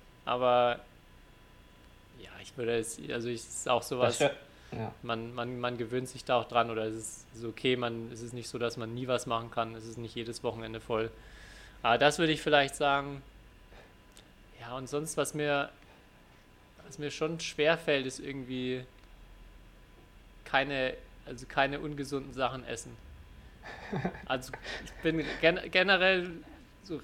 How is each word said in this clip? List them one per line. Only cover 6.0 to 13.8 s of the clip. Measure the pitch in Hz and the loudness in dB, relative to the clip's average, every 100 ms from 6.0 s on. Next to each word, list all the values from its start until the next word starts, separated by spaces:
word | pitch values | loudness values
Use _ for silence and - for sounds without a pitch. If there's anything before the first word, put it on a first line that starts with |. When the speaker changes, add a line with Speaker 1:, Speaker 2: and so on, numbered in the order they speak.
| 127 | -4
Speaker 1:
sich | - - | -6 0
da | 123 | 2
auch | 113 | 4
dran | 120 117 | 4 4
oder | 110 110 | 2 -2
es | 110 | -4
ist, | 107 - - 113 | -8 -12 -16 -10
ist | 117 | -10
okay, | 110 131 127 | -2 2 2
man, | 120 117 113 | 0 -4 -8
es | 120 | -10
ist | 117 | -10
nicht | 120 113 | -10 -8
so, | 123 | -4
dass | 120 117 | -2 -2
man | 113 120 | -6 -6
nie | 127 | 0
was | 123 127 | 0 0
machen | 113 117 | -2 -2
kann, | - 113 113 | -2 -2 -4
es | 110 | -12
ist | 113 | -10
nicht | 117 123 | -8 -8
jedes | 113 117 | -8 -4
Wochenende | 120 113 110 110 | -4 -4 -6 -8
voll. | - 113 113 - - - - - - - | -2 0 0 -4 -18 -20 -18 -18 -20 -2
Aber | 113 117 | 4 6
das | 139 151 | 6 6
würde | 165 | 4
ich | 156 | 2
vielleicht | - 147 139 - | 6 6 6 2
sagen. | 143 139 139 139 - - - - - - | 2 2 0 -8 -14 -20 -20 -20 -20 -20